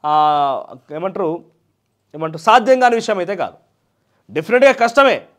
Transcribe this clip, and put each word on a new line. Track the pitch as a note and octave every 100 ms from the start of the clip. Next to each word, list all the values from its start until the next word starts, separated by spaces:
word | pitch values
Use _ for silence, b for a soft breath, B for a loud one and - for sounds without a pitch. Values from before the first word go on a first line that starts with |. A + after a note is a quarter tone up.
| D3+
ఆ, | D3+ D3+ D3 C#3+ B2+ - B2+ _
ఏమంటారు, | D3+ F#3 F#3+ E3+ E3+ _ _ _ _ _ _ _ D3+
ఏమంటారు, | D#3+ D#3+
సాధ్యం | G#3+ A#3+ A#3+ C4
కాని | B3 A#3
విషయం | A3+ G3+
అయితే | F3 G3
కాదు. | A2 - _ _ _ _ _ _ _
డెఫినెట్గా | A#2+ E3 B3 C4+
కష్టమే. | C4 A#3 A#3 C#4 D3+ -